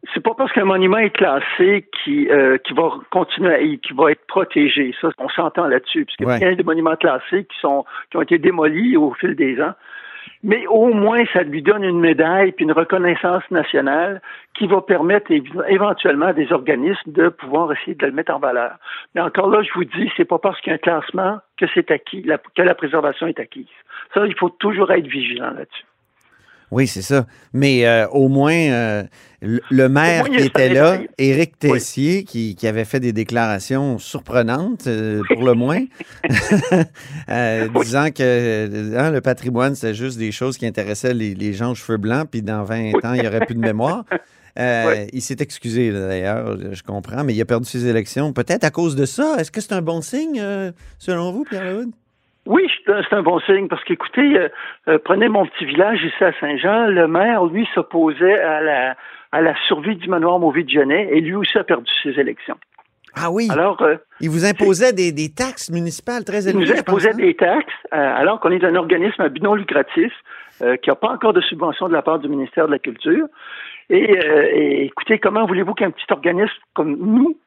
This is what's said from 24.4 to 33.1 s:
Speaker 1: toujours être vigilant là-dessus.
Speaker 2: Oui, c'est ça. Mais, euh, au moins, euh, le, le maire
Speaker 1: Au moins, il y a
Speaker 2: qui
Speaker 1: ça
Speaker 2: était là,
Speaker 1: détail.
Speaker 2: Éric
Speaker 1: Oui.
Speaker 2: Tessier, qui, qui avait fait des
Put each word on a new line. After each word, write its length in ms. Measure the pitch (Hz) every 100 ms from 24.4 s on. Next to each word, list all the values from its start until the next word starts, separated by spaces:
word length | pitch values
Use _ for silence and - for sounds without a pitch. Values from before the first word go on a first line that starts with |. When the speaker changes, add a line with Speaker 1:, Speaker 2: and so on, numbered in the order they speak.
| 180
Speaker 1:
toujours 420 | - 208 196 190
être 140 | 180 143
vigilant 440 | 135 123 120 123
là-dessus. 340 | 123 - - _ _ _ _ _ _ _ _ _
Speaker 2:
Oui, 140 | 113 131
c'est 160 | 95
ça. 240 | 95 139 120 - _
Mais, 320 | 127 139 127
euh, 220 | 117 117 107
au 160 | 143 135
moins, 240 | 135 143
euh, 500 | 170 156 120 117 104 98 _ - _
le, 160 | 101 117 -
le 160 | 131 131
maire 340 | 135 165 165 262
Speaker 1:
Au 20 |
moins, 80 | 254
il 60 |
y 20 | 135
a 0 |
Speaker 2:
qui 40 | -
Speaker 1:
ça 80 | 131
Speaker 2:
était 60 |
là, 160 | 131 156 190
Speaker 1:
détail. 100 | - -
Speaker 2:
Éric 360 | 135 135 165 _
Speaker 1:
Oui. 60 | 147
Speaker 2:
Tessier, 500 | 127 117 - 143 190
qui, 320 | 190 117 113
qui 140 | 92 113
avait 160 | 107
fait 160 | 107 135
des 120 | 123